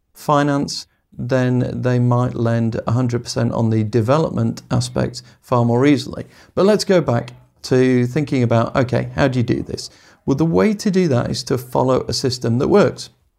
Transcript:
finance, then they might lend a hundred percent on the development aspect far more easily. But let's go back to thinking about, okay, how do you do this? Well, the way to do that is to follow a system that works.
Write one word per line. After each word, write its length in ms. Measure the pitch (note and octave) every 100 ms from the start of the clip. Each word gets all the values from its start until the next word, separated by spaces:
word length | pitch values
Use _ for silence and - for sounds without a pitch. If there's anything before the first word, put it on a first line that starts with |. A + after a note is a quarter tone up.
| _
finance, 760 | - - C#3+ D3 C#3+ C#3 - - _ _
then 680 | - B2 C3 B2+ B2 - A#2+
they 160 | B2 B2
might 360 | B2 B2 B2
lend 460 | - A#2 A#2 A2+ A#2 -
a 60 |
hundred 300 | A#2 B2+ A#2+
percent 300 | A#2+ B2 A#2
on 180 | A#2+ A2+
the 140 | A2
development 760 | G#2+ A#2+ G#2+ D3+ D#3+ - A2+ A#2 -
aspect 520 | B2 B2 C3 B2 - - _
far 240 | - B2
more 220 | A#2 A#2+ C#3+
easily. 400 | C3 - - - - -
But 120 | - G3
let's 180 | G#3+
go 160 | - F3+
back 320 | C3+ A#2+ A#2+ - _ _
to 440 | - B2+ B2+ B2 B2
thinking 360 | D#3 C#3 C3+
about, 320 | A#2 A#2 -
okay, 360 | C3+ B2 B2 B2
how 140 | B2+ C#3
do 100 | B2
you 60 |
do 180 | B2 -
this? 280 | - - - - - _ -
Well, 100 | C#3
the 80 |
way 300 | E3 F3+ G#3
to 160 | G#3 G#3
do 180 | F#3 F3
that 220 | B2 -
is 140 | -
to 120 | - B2+
follow 480 | - C3+ C3 B2+ -
a 40 |
system 460 | B2 C3 B2 A#2+ A#2+
that 100 | D3
works. 420 | D3+ C3 - - _ _